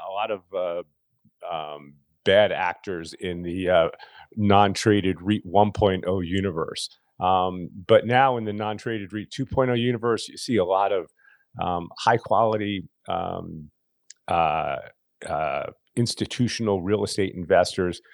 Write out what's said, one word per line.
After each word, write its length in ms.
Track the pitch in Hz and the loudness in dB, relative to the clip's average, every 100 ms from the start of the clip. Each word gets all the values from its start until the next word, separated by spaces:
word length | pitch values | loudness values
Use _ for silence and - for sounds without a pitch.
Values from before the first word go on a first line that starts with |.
| 87 | -8
a 20 | |
lot 200 | 95 110 | -6 -4
of, 100 | 101 90 95 | -6 -6 -4
uh, 280 | 90 87 85 _ _ _ _ _ 90 | -4 -4 -8 _ _ _ _ _ -10
um, 440 | 82 76 76 71 73 _ _ - | -8 -8 -12 -16 -20 _ _ 2
bad 260 | 98 104 | 4 4
actors 600 | 78 90 87 - 87 80 - | 2 -4 -4 -8 -8 -10 -10
in 240 | 92 87 | -8 -6
the, 260 | 87 87 90 | -6 -4 2
uh, 180 | 90 82 - - - - - | 4 4 -2 -18 -20 -14 0
non-traded 880 | 104 101 101 92 113 104 95 87 | 4 6 6 4 2 4 2 -2
reit 220 | 90 107 87 | -2 -2 0
one 260 | 90 104 | 2 2
point 320 | - 104 92 90 | 4 2 2 -2
oh 140 | 95 | -2
universe. 680 | 85 95 98 80 78 - - _ _ - | -2 -2 -2 -2 -6 -6 -10 _ _ -4
Um, 500 | 90 92 92 92 87 98 90 | 2 2 2 -4 -10 -6 4
but 180 | 113 110 | 4 6
now 320 | 123 135 123 | 4 4 2
in 80 | 107 | -4
the 80 | |
non-traded 600 | 101 107 104 - 110 98 | -6 -6 -6 -6 -8 -6
reit 160 | 104 101 | -10 -8
two 140 | - 135 | -8 -4
point 240 | - 127 | 0 2
oh 60 | 120 | 2
universe, 520 | 120 120 117 110 - | 0 0 0 -2 -4
you 100 | - | -10
see 200 | - 113 | -2 2
a 80 | 90 | 4
lot 260 | 95 98 | 4 2
of, 200 | 98 82 _ _ _ _ - | 0 -4 _ _ _ _ -6
um, 280 | 87 87 85 - | -4 -4 -6 -4
high 180 | - 117 | 2 2
quality, 720 | - 110 113 110 104 98 85 _ - | 2 2 2 0 -2 -6 -8 _ -6
um, 600 | 90 90 90 87 82 76 _ _ _ - - - | -4 -4 -6 -10 -14 -16 _ _ _ -20 -14 -4
uh, 500 | 87 80 78 73 67 - _ _ - - | 0 2 0 -2 -6 -10 _ _ -16 -6
uh, 400 | 78 78 69 - - _ - | -2 -2 -4 -6 -12 _ -2
institutional 840 | 113 - 110 - 123 - 113 98 | -2 -2 -4 0 -2 0 0 0
real 220 | 87 104 | 2 0
estate 300 | 101 - 95 - | 0 -2 -2 -2
investors. 680 | 82 92 90 - 90 87 - | 2 4 4 2 -2 -4 -12